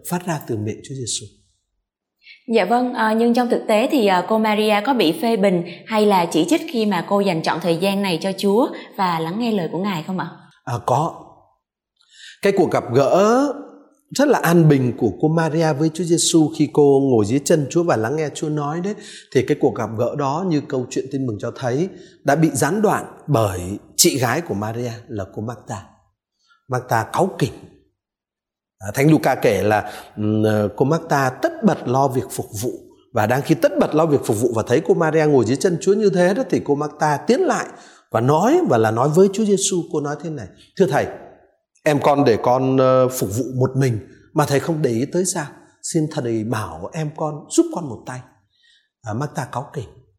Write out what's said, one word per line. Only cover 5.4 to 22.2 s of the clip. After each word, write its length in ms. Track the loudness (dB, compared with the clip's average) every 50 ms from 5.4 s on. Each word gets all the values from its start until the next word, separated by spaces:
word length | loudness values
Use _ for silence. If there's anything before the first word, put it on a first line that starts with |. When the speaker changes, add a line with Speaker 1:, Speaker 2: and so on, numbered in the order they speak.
| 2 2 2 0 -2 -6 -12 -16 -10
Speaker 2:
hay 200 | -2 0 2 4
là 200 | 4 4 2 2 2
chỉ 140 | 0 0 2 2
trích 100 | 0 0 0 -4
khi 140 | -4 -2 0
mà 200 | 0 0 -2 -2 0
cô 120 | 0 0
dành 220 | 2 0 0 0
trọn 180 | 0 -2 -2 -2
thời 160 | 0 -2 0
gian 260 | 0 0 -2 0 0
này 160 | -2 -2 -2 -2
cho 100 | -2 -4 -4 -2
Chúa 300 | 0 2 2 2 2 0 -4 -12 -18 -16 -6
và 240 | -4 -2 -2 -2 -2
lắng 180 | -4 -6 -4 -4
nghe 140 | -2 -2
lời 160 | -2 -2 -2 -4
của 60 | -4 -4
Ngài 260 | -4 -4 -4 -6 -6
không 120 | -6 -6 -6
ạ? 120 | -8 -8 -12 -20 _ _ _ _ _
Speaker 1:
À, 100 | -8 -8 -6 -2
có. 280 | -2 0 0 0 -2 -6 -10 -20 -20 -20 _ _ _ _ _ _ _ _ _ _ _ _ _ _ _ _ -20 -20 -20 -16 _
Cái 100 | 0 0 2
cuộc 140 | 2 0 2
gặp 140 | 0 -2 -2 0 2
gỡ 520 | 2 4 4 4 4 4 4 4 2 2 0 -4 -8 -14 -20 -20 -20 _ _ _ _ _ _ 0
rất 120 | 0 2 2
là 100 | 2 2
an 300 | 2 4 4 6 6 6
bình 240 | 6 4 2 0 -2 0
của 120 | -2 -2 0 0
cô 80 | 0 0
Maria 440 | 2 2 0 0 0 0 0 0
với 180 | 0 0 0 -2 -2
Chúa 100 | -2 0
Giêsu 460 | 0 0 2 2 2 4 4 4 4 2 -2
khi 100 | -2 2
cô 280 | 4 4 6 6 6 4 4 4
ngồi 160 | 4 4 2
dưới 140 | 2 0 -2 2
chân 220 | 2 2 2 2 0
Chúa 120 | 0 0
và 140 | 2 2 0
lắng 200 | 0 0 -2 -2
nghe 120 | -4 -4 -6 -6
Chúa 140 | -6 -6 -4
nói 320 | -4 -4 -4 -4 -6 -6
đấy, 140 | -6 -6 -8 -8 -12 -20 -20 -20 -20 _ 0
thì 80 | 0
cái 140 | 2 2 0 2
cuộc 140 | 2 0 0
gặp 160 | 0 -6 -6 -4 -4
gỡ 160 | -4 -2 -2 -2
đó 260 | -2 -2 -2 -2 -2 0
như 120 | -2 -2 -2 -2
câu 180 | -4 -6 -4 -4
chuyện 140 | -6 -6 -6 -4
Tin 140 | -6 -6 -4
Mừng 100 | -4 -6 -6
cho 120 | -8 -10 -8
thấy 320 | -6 -4 -4 -2 -2 -2 -4 -6 -16 -20 -20 -20 _